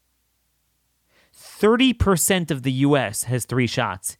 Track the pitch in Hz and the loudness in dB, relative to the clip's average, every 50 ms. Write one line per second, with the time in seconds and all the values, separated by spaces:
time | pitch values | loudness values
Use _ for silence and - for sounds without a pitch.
0 | _ _ _ _ _ _ _ _ _ _ _ _ _ _ _ _ _ _ _ _ | _ _ _ _ _ _ _ _ _ _ _ _ _ _ _ _ _ _ _ _
1 | _ _ _ _ _ _ _ - - - - - - 214 233 240 262 262 233 - | _ _ _ _ _ _ _ -20 -20 -20 -6 0 2 2 4 4 4 2 2 2
2 | - 196 196 156 - - 196 185 170 - 160 131 120 139 127 131 139 143 147 139 | 2 2 2 2 2 0 0 0 0 -2 -4 -4 -2 -2 0 0 2 2 2 2
3 | 120 101 104 - - 120 127 123 - - 120 127 123 113 - 135 120 104 92 95 | 0 -2 -6 -6 -6 -4 -4 -4 -4 -2 -2 0 0 0 0 -2 -4 -4 -4 -8
4 | - - - | -10 -14 -14